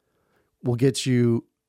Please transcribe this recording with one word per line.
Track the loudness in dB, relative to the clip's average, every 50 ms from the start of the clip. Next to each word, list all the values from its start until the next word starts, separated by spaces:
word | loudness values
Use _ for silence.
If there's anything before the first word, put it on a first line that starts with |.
| _ _ _ _ _ _ _ _ _ _ _ _ -6
will | -6 -2
get | 0 0 0 0 -2 -2
you, | 0 0 2 2 2 0 0 -4 _ _ _ _